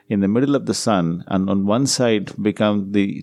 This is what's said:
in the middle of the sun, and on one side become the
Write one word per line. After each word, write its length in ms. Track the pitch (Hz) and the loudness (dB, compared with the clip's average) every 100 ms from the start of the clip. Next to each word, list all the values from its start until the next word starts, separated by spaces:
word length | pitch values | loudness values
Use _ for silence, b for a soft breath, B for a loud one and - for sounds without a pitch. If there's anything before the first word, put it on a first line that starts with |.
| - | -4
in 140 | 104 | 0
the 60 | 98 | 2
middle 280 | 110 139 139 | 2 2 0
of 100 | 113 | -2
the 80 | |
sun, 500 | 104 - 101 85 85 - | -2 0 0 0 -2 -4
and 200 | 95 95 | -2 0
on 160 | 98 98 | 0 0
one 180 | 113 135 | 0 0
side 460 | - 123 110 95 - | 0 2 0 -2 -4
become 520 | 104 101 107 104 98 | -2 0 0 0 0
the 280 | 101 98 - | 0 0 -2